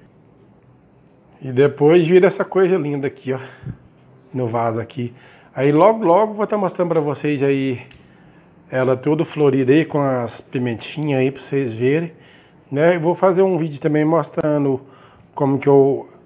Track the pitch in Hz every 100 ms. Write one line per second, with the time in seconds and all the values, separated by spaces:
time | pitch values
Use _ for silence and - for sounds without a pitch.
0 | _ _ _ _ _ _ _ _ _ _
1 | _ _ _ _ 135 127 139 135 147 180
2 | 160 180 185 - 185 185 185 185 147 143
3 | 139 - 131 131 127 - 131 - - _
4 | _ _ _ 127 120 117 117 113 107 -
5 | 120 - - - _ - 139 147 196 226
6 | 190 180 220 208 208 214 185 185 175 165
7 | 147 135 151 147 139 139 135 123 - -
8 | _ _ - - _ _ _ 131 131 123
9 | 147 156 160 151 147 135 127 147 151 147
10 | 139 127 117 - - 135 123 110 - 156
11 | 151 135 131 135 - 143 131 110 123 151
12 | 170 - - - _ _ _ 139 165 180
13 | 160 175 190 180 190 175 160 143 160 151
14 | 151 165 147 - 156 147 139 135 - -
15 | - _ _ - 143 139 143 139 135 139
16 | - -